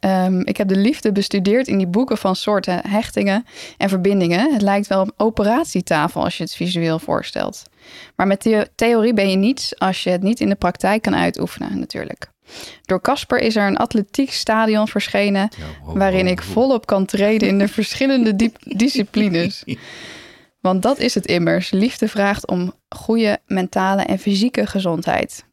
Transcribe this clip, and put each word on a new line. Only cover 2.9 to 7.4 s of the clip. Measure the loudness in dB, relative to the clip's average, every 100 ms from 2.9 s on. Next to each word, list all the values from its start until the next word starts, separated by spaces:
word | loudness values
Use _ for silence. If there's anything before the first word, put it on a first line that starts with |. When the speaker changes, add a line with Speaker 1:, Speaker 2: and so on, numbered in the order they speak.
| -2 -2 -2 0 0 -2 -14 -18 -4
Speaker 1:
en | -2
verbindingen. | 2 2 2 2 2 2
Het | 2
lijkt | 2 2 2
wel | 0
een | 0 0
operatietafel | -2 2 2 2 0 -2 0 0 0 0
als | -4 -4
je |
het | -8
visueel | -4 -4 0 0 -2
voorstelt. | -2 -4 -4 -6